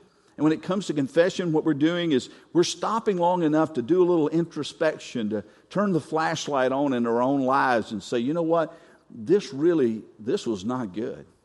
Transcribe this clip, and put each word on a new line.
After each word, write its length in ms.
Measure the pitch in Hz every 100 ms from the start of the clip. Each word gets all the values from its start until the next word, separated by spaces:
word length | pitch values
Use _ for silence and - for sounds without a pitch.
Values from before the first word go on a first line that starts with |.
| _ _ _ -
And 80 |
when 80 | 156
it 100 | 156
comes 240 | - 196 180
to 80 |
confession, 580 | 147 135 165 180 190 175
what 120 | 156
we're 100 | 160
doing 380 | 143 160 175 170
is 180 | 127 - - _
we're 100 | 165
stopping 540 | 170 - 185 220 220 180
long 260 | 170 180
enough 300 | 156 151 160
to 100 | 123
do 180 | 117 180
a 40 | 175
little 220 | 175 147
introspection, 1040 | 160 165 156 135 - 160 - - 123 104
to 140 | 104 - - _
turn 220 | 180 202
the 80 | 160
flashlight 680 | - 156 160 160 - 135 127
on 220 | 135 143
in 160 | 123 117
our 120 | 117
own 220 | 127 139
lives 500 | 127 139 135 117 -
and 100 | 107
say, 180 | - 123
"You 140 | 123
know 80 | 170
what? 360 | 160 165 156 - - - _
This 420 | 120 110 202 -
really, 500 | 135 170 165 117 110 - -
this 280 | 107 202 120
was 180 | 101
not 300 | 107 127 107
good. 320 | 101 123 78 - _